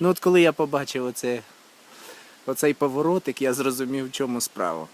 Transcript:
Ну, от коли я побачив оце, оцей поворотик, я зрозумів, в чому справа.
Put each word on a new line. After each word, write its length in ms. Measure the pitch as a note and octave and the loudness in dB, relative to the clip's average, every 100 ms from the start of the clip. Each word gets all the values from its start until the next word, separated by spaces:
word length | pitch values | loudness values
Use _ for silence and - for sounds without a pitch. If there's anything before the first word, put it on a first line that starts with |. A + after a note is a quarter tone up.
Ну, 80 | F3 | 0
от 100 | F3+ | 2
коли 220 | F#3 F3+ | 4 6
я 120 | E3 | 6
побачив 540 | D3+ D3+ C#3+ C#3 C3 B2 | 4 0 -2 -4 -4 -4
оце, 340 | A2+ B2 A#2+ - - - - - - - - - - - | -4 -4 -4 -6 -20 -20 -20 -20 -20 -20 -20 -20 -16 -8
оцей 280 | - D3+ C#3 | 0 0 2
поворотик, 680 | C#3+ C3 D#3 F#3 - B2+ | 0 0 0 0 -2 -2
я 120 | C3+ B2+ | 0 0
зрозумів, 540 | C3+ B2+ B2+ C3+ C3 | 0 -2 -4 -4 -6
в 40 | |
чому 280 | - C3+ A#2+ | -4 -4 -2
справа. 460 | - - F2+ E2 D#2+ | -6 -4 -4 -4 -8